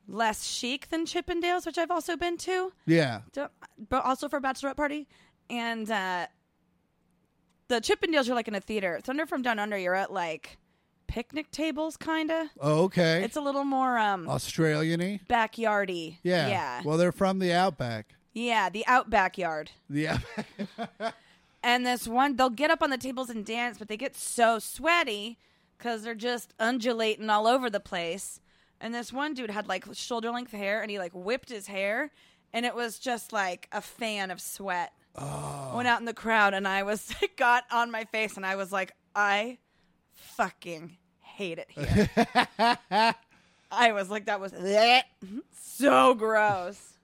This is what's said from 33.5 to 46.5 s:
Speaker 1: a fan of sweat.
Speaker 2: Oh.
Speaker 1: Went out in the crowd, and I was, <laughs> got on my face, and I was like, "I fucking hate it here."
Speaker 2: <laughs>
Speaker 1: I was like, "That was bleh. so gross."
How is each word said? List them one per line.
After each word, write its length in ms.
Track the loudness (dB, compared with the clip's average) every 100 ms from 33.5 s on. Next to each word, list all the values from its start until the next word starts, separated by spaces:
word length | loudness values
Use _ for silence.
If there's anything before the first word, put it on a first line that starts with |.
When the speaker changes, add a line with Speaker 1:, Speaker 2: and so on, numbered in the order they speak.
| -4 -8
Speaker 1:
a 80 | -10
fan 500 | -10 -8 -6 -4 -6
of 80 | -8
sweat. 540 | -12 -10 -4 -4 -4 _ _ -12
Speaker 2:
Oh. 560 | -10 -8 -10 -10 -6 -2
Speaker 1:
Went 140 | 2
out 100 | 2
in 60 | 0
the 80 |
crowd, 400 | -6 2 6 6
and 120 | 4 0
I 180 | 0
was, 300 | 0 -2 -4 -2 -2
<laughs> 100 | 2
got 300 | 4 4 4
on 200 | 0 0
my 140 | -2 -4
face, 320 | -2 -2 -4
and 80 | -4
I 100 | -4
was 160 | -2
like, 220 | -2 -4 _ _
"I 440 | 0 2 2 0 -8 _ _ _ _ _
fucking 840 | -20 -16 -2 -2 -2 -14 -12 -14 -20 _ _
hate 400 | -20 -8 -8 -8
it 80 | -12
here." 380 | -6 2 4 6 4
Speaker 2:
<laughs> 1000 | 4 4 2 2 2 2 _ 2 2 0 _ _ _ _ _
Speaker 1:
I 200 | 4 4
was 180 | 4 -4
like, 160 | -4 -4
"That 140 | -4
was 120 | -6
bleh. 480 | -6 2 6 8 6 4 _ -12 -12 -14
so 600 | -20 -16 2 6 8 8 6
gross." 800 | 2 4 4